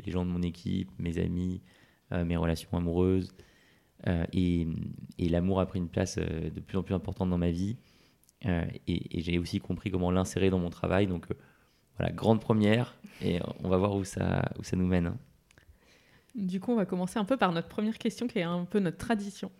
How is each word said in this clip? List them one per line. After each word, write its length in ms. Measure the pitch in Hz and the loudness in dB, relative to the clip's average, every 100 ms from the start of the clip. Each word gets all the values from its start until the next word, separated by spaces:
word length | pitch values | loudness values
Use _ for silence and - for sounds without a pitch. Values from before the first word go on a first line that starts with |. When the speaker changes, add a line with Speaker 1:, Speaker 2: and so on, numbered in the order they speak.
| - | -4
Speaker 1:
les 60 | |
gens 100 | 90 90 | -2 0
de 40 | |
mon 100 | 87 | 0
équipe, 480 | 87 82 92 95 92 - | -2 -4 -4 -2 -4 -6
mes 200 | 87 82 | -4 0
amis, 440 | 87 87 90 92 - - _ _ - | 0 0 -2 -4 -10 -20 _ _ -6
euh, 100 | 92 | -2
mes 140 | 85 85 | 0 2
relations 320 | 85 82 - 90 | 2 0 -2 -2
amoureuses. 560 | 87 85 92 92 92 - - _ _ _ _ - - | 0 4 4 4 0 -8 -20 _ _ _ _ -6 0
Euh, 160 | 85 82 | 0 0
et, 340 | 95 90 87 82 80 - - - - | 2 2 2 0 -2 -6 -10 -12 -2
et 100 | 85 | 2
l'amour 320 | 85 92 95 | 2 4 2
a 60 | 92 | 0
pris 120 | 95 | -2
une 100 | 85 | -2
place, 260 | 98 92 87 | -2 -2 -2
euh, 300 | 85 80 80 | -4 -4 -4
de 120 | 80 | -8
plus 160 | - 98 | -6 -4
en 60 | |
plus 120 | 85 92 | -2 -2
importante 340 | - 92 92 | -2 -2 0
dans 80 | 90 | 2
ma 140 | 87 | 2
vie. 240 | 85 98 127 - _ _ _ _ - - | 2 -2 -4 -12 _ _ _ _ -8 -2
Euh, 180 | 85 87 - - | 0 -2 -6 -2
et, 300 | 87 - 87 | -2 -2 -4
et 40 | |
j'ai 160 | 82 87 | 0 0
aussi 200 | 85 101 | 0 -4
compris 320 | - 90 104 | -4 -4 -2
comment 180 | 92 90 | 0 2
l'insérer 400 | 92 92 - 95 | 2 2 2 2
dans 80 | 92 | 2
mon 100 | 87 | -2
travail. 360 | - 87 92 101 | -2 0 2 2
Donc, 180 | 87 - | 0 -4
euh, 20 | - - _ _ _ _ - | -10 -10 _ _ _ _ -4
voilà, 160 | 87 | -2
grande 260 | 85 98 110 | 0 2 4
première. 580 | - 110 104 110 123 - - - | 4 4 6 4 2 -8 -20 -6
Et, 200 | - 87 | -2 -2
euh, 20 | - - | -2 -4
on 60 | 90 | 0
va 80 | 92 | 2
voir 180 | 101 | 2
où 120 | 98 95 | 0 -2
ça, 360 | 101 92 92 90 - | -2 0 2 0 -4
où 60 | |
ça 140 | - 92 | -4 0
nous 100 | 90 | 4
mène, 200 | 92 87 | 4 2
hein. 100 | - - _ _ - _ - _ - _ - _ 240 | -4 -12 _ _ -20 _ -20 _ -20 _ -20 _ -6
Speaker 2:
Du 260 | 190 185 | -4 -2
coup, 100 | 190 | 0
on 40 | 233 | 0
va 80 | 180 | 0
commencer 340 | 185 180 233 | -2 -2 -2
un 60 | 196 | 0
peu 100 | 262 | 2
par 160 | 190 | 2
notre 160 | 170 170 | 0 -4
première 300 | - 214 226 | -4 -4 -2
question, 300 | 233 - 240 | -4 -4 -4
qui 120 | 208 | -2
est 40 | |
un 200 | 170 175 | -2 -2
peu 160 | 175 208 | -2 0
notre 180 | 190 156 | 0 -2
tradition. 540 | - 220 202 - - | -2 -2 -4 -10 -12